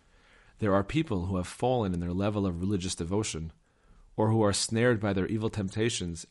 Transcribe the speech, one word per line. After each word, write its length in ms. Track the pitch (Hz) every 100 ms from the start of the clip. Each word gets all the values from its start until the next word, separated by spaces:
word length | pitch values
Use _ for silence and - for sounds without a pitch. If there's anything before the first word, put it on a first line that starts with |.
| _ _ _ - - -
There 160 | 107
are 100 | 95
people 440 | 98 156 160 98 87
who 100 | 95
have 80 | 90
fallen 480 | - 123 127 101
in 60 | 87
their 120 | 87
level 360 | 90 101 107 98
of 140 | 85
religious 340 | 95 104 92 -
devotion, 560 | 82 98 107 80 80 - _ _ _ - - -
or 140 | 110
who 100 | 113
are 100 | 104
snared 480 | 98 - 110 123 113
by 140 | 104
their 140 | 98 92
evil 240 | 110 110
temptations 760 | 113 95 107 113 113 90 82 -